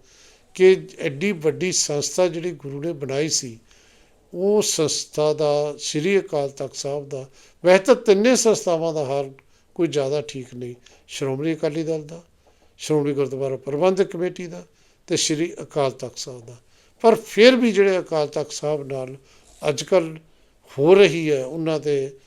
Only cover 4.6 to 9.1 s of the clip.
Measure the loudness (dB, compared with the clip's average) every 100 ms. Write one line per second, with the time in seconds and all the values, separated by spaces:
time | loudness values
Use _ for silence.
4.6 | 0 0 -2 -2 -6 -2 0 0 0 0
5.6 | -2 -6 -6 -4 0 0 0 -4 -4 -8
6.6 | -12 -8 -8 -8 -8 -12 -14 _ _ _
7.6 | 4 4 6 4 6 4 4 4 2 2
8.6 | 0 -2 -2 -4 -4